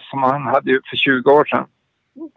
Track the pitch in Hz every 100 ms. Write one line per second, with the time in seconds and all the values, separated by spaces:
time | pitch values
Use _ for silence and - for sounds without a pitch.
0 | - 139 131 143 127 139 - 131 - 123
1 | 139 127 139 147 143 127 135 _ _ _
2 | _ 269 330